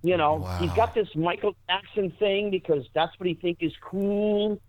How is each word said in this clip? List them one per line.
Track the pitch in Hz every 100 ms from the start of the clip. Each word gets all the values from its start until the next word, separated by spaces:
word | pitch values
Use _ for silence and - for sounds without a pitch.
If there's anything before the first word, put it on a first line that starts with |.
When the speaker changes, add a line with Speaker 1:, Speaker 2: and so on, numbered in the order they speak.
Speaker 1:
You | 165 180
know, | 151
Speaker 2:
Wow. | 156 - 90
Speaker 1:
he's | 175
got | 147 233
this | 233 196 151
Michael | 165 175 208 190 -
Jackson | 185 - 214 190 -
thing | 208 196 208
because | 190 - 151 123
that's | 151 165 -
what | 180
he |
think | 160 180 170
is | 165 -
cool. | - 190 196 202 208 208 208 202